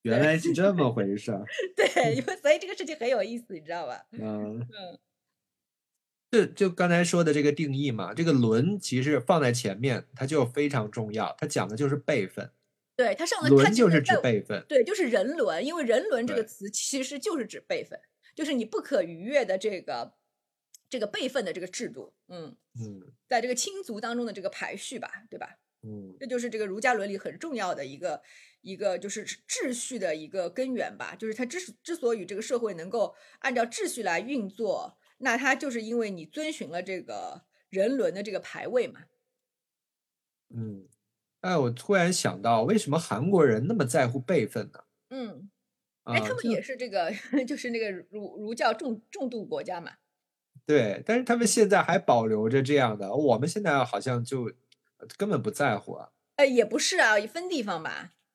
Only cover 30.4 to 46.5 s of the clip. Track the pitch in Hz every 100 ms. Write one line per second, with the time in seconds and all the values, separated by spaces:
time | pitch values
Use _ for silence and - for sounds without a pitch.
30.4 | 175 180 262 240 - 202 104 175 220 220
31.4 | 247 349 359 - - 339 240 226 180 202
32.4 | 226 240 220 175 175 226 185 - - _
33.4 | 262 247 233 320 370 - 190 170 226 277
34.4 | 196 - 214 135 80 _ _ _ 262 233
35.4 | 269 262 294 233 220 233 214 180 175 302
36.4 | 311 311 190 170 180 185 - 104 90 73
37.4 | _ _ _ 190 214 277 180 180 208 185
38.4 | - - 147 247 185 123 - _ _ _
39.4 | _ _ _ _ _ _ _ _ _ _
40.4 | _ 120 110 98 95 _ _ _ _ _
41.4 | 185 175 123 120 - 196 - 180 - 87
42.4 | 113 117 127 214 143 156 - 104 160 196
43.4 | 143 107 139 226 123 160 123 135 123 170
44.4 | 107 117 104 - _ _ _ 262 226 151
45.4 | 196 _ _ _ _ _ - 120 214 508
46.4 | 233